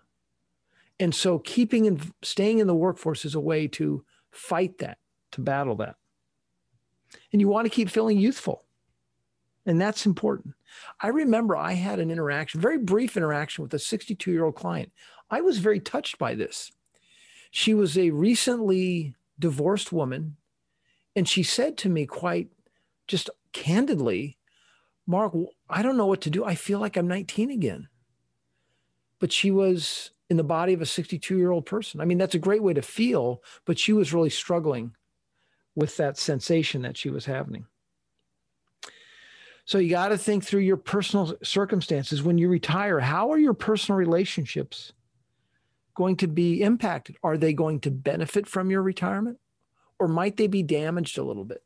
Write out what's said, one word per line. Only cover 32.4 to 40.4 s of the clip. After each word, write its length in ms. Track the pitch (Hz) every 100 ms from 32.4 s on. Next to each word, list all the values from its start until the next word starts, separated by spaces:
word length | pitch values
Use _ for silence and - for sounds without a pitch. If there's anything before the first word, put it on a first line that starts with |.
great 220 | 190 208
way 120 | 202
to 80 | 143
feel, 600 | - - 240 202 123 123 - -
but 140 | - 170
she 140 | -
was 200 | 214 151
really 180 | 170 160
struggling 640 | - - 170 156 123 117 - _ _ _ _ _ _ _
with 220 | - 151 -
that 220 | 151 -
sensation 640 | - 139 - 165 151 139
that 140 | 123 139
she 140 | 143
was 140 | 139 143
having. 400 | 131 139 - 110 _ _ _ _ _ _ _ _ _ _ _ - - - - - - - - -
So 120 | 196
you 120 | 175
gotta 280 | 175 196 208
think 260 | - 202